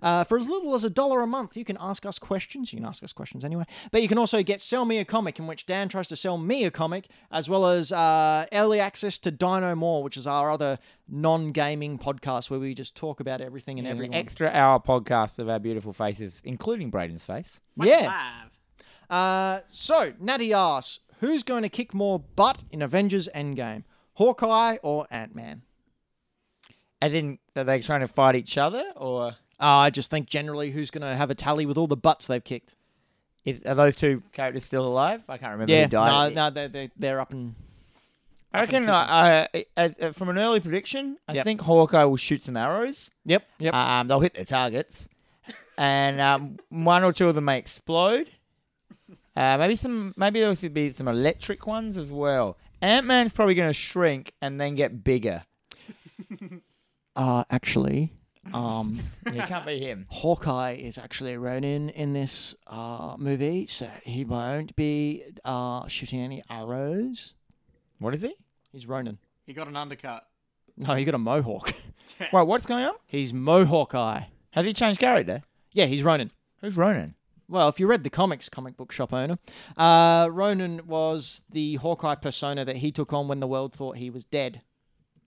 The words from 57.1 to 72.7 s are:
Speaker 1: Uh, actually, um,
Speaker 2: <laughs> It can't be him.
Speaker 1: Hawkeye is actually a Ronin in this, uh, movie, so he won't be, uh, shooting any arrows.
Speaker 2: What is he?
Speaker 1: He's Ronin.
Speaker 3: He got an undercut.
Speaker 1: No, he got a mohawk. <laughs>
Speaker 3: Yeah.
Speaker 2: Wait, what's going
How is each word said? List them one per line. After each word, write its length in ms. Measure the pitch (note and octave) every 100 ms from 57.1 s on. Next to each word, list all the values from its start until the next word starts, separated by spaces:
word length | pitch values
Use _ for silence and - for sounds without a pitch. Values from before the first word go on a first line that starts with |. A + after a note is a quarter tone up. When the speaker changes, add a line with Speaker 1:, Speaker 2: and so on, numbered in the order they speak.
Speaker 1:
Uh, 300 | C3+ C3 B2 -
actually, 600 | B2+ - C#3 C3+ C#3 D#3 - _ _ -
um, 440 | A#2+ A#2 A2+ G#2+ A2+ -
Speaker 2:
<laughs> 120 | - A#3
It 200 | A3+ F#3+
can't 200 | F3+ F3+
be 120 | C#3+
him. 280 | C3+ G#2 G2
Speaker 1:
Hawkeye 640 | - D#3+ E3 D#3 B2+ B2+
is 240 | B2+ B2 A2+
actually 380 | B2 - C3+
a 40 | B2
Ronin 520 | B2 C3 C#3 D3 D3
in 240 | - D3
this, 400 | C#3 C3+ - - - -
uh, 480 | A2+ A#2 A#2 - -
movie, 480 | C#3 C3+ D3 F3+ G#3
so 200 | - A#2 G#2+
he 200 | - A#2+
won't 500 | B2 A#2+ A#2+ C#3+ D#3 -
be, 460 | D3+ D3 D3 D3+ - -
uh, 420 | B2 B2+ B2 B2 -
shooting 320 | - B2 B2+
any 220 | B2+ C3+ -
arrows. 840 | A#2 A2+ B2 C#3+ F#3 B3+ A#3+ - - _ _ _ _ _ -
Speaker 2:
What 160 | G#2+
is 80 | D3
he? 120 | A#3 G4+ _ _ _
Speaker 1:
He's 140 | C#3 A#2
Ronin. 320 | C3 A#2+ G2+ _ _
Speaker 3:
He 80 | -
got 160 | C#3 D3+
an 80 | C#3+
undercut. 500 | D3 C#3+ C3+ A#2 - _ _ _ _ -
Speaker 1:
No, 160 | C#3
he 100 | C3+
got 100 | C#3
a 40 | C#3
mohawk. 560 | A2+ D3 B2 F#2+ - -
<laughs> 40 | - - - -
Speaker 3:
Yeah. 100 | E3+
Speaker 2:
Wait, 140 | F#3 E3
what's 200 | A#3
going 180 | -